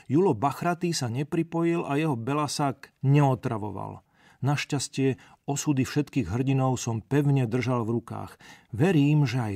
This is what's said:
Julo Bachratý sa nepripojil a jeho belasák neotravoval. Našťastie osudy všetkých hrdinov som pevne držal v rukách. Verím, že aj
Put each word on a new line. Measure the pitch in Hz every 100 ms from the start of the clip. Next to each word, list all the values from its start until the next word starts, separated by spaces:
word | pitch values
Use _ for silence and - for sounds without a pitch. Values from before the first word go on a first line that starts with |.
| -
Julo | 139 190
Bachratý | 110 139 - 170 170 175
sa | 165 123
nepripojil | 120 151 160 165 165 170 170 -
a |
jeho | 143 160 127
belasák | 113 143 147 - 143 120 - - 135
neotravoval. | 147 143 127 127 113 101 98 104 101 _ _ _ -
Našťastie | 123 143 - 143 - - 135 127 - _ -
osudy | 143 151 135 123
všetkých | 147 147 139 87
hrdinov | 117 131 135 131 120
som | - 113
pevne | - 143 143 135 120
držal | 123 120 123 110
v | 117
rukách. | - 104 98 - - - -
Verím, | 104 165 160 143 151
že | 139 127
aj | 110